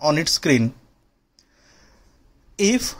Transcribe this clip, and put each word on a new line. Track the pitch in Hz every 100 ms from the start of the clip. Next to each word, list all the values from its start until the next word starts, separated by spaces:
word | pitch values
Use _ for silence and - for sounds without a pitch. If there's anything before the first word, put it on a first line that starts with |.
on | 151 151
its | 165
screen. | - 165 127 117 - _ _ _ _ _ _ _ _ _ _ _ _ _ _ _ _ _ -
If | 202 247 -